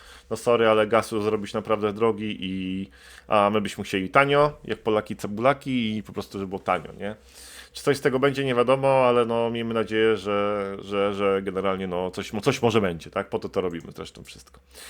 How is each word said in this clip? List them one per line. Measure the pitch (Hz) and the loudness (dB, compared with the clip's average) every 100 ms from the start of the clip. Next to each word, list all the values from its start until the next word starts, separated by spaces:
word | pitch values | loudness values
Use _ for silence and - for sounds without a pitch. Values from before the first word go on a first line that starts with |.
| - - - | -20 -20 -10
no | 110 | -2
sorry, | - 117 113 | 2 4 6
ale | 107 110 | 6 4
gaz | 113 - | 2 2
zrobić | 110 104 107 101 | -2 0 -2 -4
naprawdę | 110 101 104 104 | -6 -2 0 0
drogi | 101 113 101 107 - | 0 0 0 -6 -6
i, | 92 95 92 95 95 - - - - | -6 -6 -6 -6 -8 -14 -20 -20 0
a | 107 101 | 4 4
my | 107 | 2
byśmy | 101 - | -2 -6
chcieli | 98 98 92 | -4 -4 2
tanio, | 139 139 143 151 147 | 2 4 4 2 0
jak | - 110 | -8 -6
Polaki | 117 107 - 107 | 0 0 -2 -6
cebulaki | 101 104 127 139 139 127 110 107 | -8 0 0 0 -2 -2 -2 -4
i | |
po | 98 | -8
prostu, | 101 - 101 | -10 -10 -8
żeby | 95 | -8
było | 95 | -6
tanio, | - 90 - | -2 -4 -4
nie? | - 101 110 - - - - - - | -12 -12 -12 -18 -20 -20 -20 -18 -4
Czy | |
coś | - 135 | -2 0
z | |
tego | 143 127 | 0 2
będzie, | 139 139 139 | 2 2 0
nie | 120 | 2
wiadomo, | 120 135 135 131 123 | 2 2 4 4 4
ale | 120 117 | 4 2
no, | 117 117 | 0 0
miejmy | 117 113 | -2 -2
nadzieję, | 113 104 110 110 107 | -2 0 2 2 2
że, | 98 101 101 104 98 98 | 0 0 0 -2 -4 -8
że, | 98 101 101 | -4 0 0
że | 98 101 98 | 2 2 2
generalnie, | 98 92 95 95 95 | 0 -2 0 -2 -2
no, | 90 92 | -2 -4
coś, | 95 98 107 | -6 -6 -2
coś | 139 131 | 0 2
może | 117 110 | 2 4
będzie, | 98 85 - | 2 -2 -6
tak? | 98 98 | -6 -4
Po | 110 | -6
to | 101 | -4
to | 98 | -4
robimy | 92 82 80 | -4 -6 -10
zresztą | 82 85 - | -14 -16 -16
wszystko. | - - - - _ - | -20 -20 -20 -20 _ -20